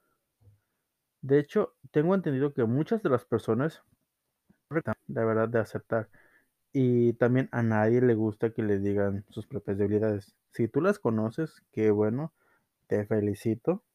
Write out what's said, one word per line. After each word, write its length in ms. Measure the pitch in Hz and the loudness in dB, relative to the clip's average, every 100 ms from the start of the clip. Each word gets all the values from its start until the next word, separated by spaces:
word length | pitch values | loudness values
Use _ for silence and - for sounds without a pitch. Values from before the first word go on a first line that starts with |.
| _ _ _ _ _ _ _ _ _ _ _ _ | _ _ _ _ _ _ _ _ _ _ _ _
De 160 | 135 139 | 0 0
hecho, 340 | 147 214 185 _ - | 2 -2 -4 _ -6
tengo 240 | 151 156 | -2 0
entendido 400 | 196 170 131 143 | 0 -2 -2 -2
que 80 | 143 | -2
muchas 380 | 113 123 156 226 | 0 0 -2 -2
de 80 | 175 | 0
las 140 | 123 | -2
personas, 580 | - 113 - 113 151 - _ _ _ _ _ _ _ _ - 156 131 107 - | 0 -4 0 -2 -2 -6 _ _ _ _ _ _ _ _ -8 -6 -4 -6 -6
la 160 | 139 | -4
verdad, 240 | 113 110 113 | 0 0 0
de 100 | 117 | -2
aceptar. 480 | 107 110 - 117 107 _ _ _ _ _ _ | -2 -8 -6 -6 -6 _ _ _ _ _ _
Y 420 | 139 127 123 120 | -2 2 2 2
también 340 | 113 120 127 131 | 2 2 2 0
a 100 | 123 | 0
nadie 380 | 117 107 110 120 | 0 2 4 4
le 140 | 123 | 4
gusta 360 | 110 110 104 117 | 2 0 -2 -4
que 100 | 110 | -2
le 160 | 107 101 | -2 0
digan 440 | 101 101 101 98 - | 0 0 0 -2 -8
sus 160 | - - | -14 -10
propias 320 | 101 - 101 | -10 -6 -2
debilidades. 560 | 101 104 110 104 - _ _ | 0 2 0 -2 -6 _ _
Si 160 | - 113 | -4 -2
tú 120 | 139 | 0
las 180 | 180 202 | 0 0
conoces, 640 | 120 110 110 - 160 - _ | -2 -2 -2 -4 -8 -10 _
qué 180 | - 110 | 0 2
bueno, 420 | 104 107 120 156 _ _ _ _ _ - | 4 2 -2 -6 _ _ _ _ _ -4
te 160 | 101 101 | -4 0
felicito. 760 | 113 104 98 113 110 - 190 _ | -2 -2 -2 -4 -4 -4 -6 _